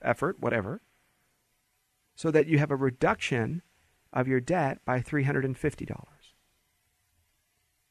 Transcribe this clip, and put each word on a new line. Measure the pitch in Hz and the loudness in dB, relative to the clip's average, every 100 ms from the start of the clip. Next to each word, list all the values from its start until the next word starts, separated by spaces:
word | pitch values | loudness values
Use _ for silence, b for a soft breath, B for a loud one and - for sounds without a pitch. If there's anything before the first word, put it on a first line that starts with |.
effort, | 123 117 151 196 | -2 0 -2 -2
whatever, | 120 117 98 190 _ _ _ _ _ _ _ _ _ _ _ _ _ | -2 -2 -2 -8 _ _ _ _ _ _ _ _ _ _ _ _ _
so | - 160 | -4 2
that | 151 151 | 4 6
you | 147 | 4
have | 147 | 4
a | 135 | 2
reduction | 135 127 170 214 - 120 113 170 - _ _ _ _ 127 | 0 2 0 0 -2 -2 -2 -4 -10 _ _ _ _ -4
of | 131 | 0
your | 131 | 0
debt | 123 180 135 127 | 0 0 0 -2
by | - 127 | -4 -4
three | - 147 | 0 0
hundred | 135 143 | 0 0
and | 135 127 | -2 -2
fifty | 147 - | -4 -4
dollars. | - - - _ - _ _ _ _ _ _ _ _ _ _ _ _ _ _ _ _ | -10 -12 -14 _ -20 _ _ _ _ _ _ _ _ _ _ _ _ _ _ _ _